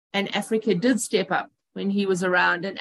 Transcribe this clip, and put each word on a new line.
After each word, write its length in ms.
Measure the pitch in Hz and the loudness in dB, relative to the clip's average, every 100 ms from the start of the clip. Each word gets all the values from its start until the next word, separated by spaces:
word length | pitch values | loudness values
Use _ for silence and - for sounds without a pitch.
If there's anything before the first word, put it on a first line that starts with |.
| _ | _
and 240 | 196 202 202 | -4 -2 -4
Africa 400 | 202 220 220 180 | -2 -2 2 2
did 240 | 247 233 | 2 2
step 320 | - 202 190 | 0 -2 0
up 180 | 165 - _ _ | -4 -4 _ _
when 180 | 190 196 | -6 -2
he 140 | 202 196 | 0 0
was 200 | 180 185 | 0 2
around, 400 | 180 175 175 190 | 2 2 0 -4
and 120 | 185 | -4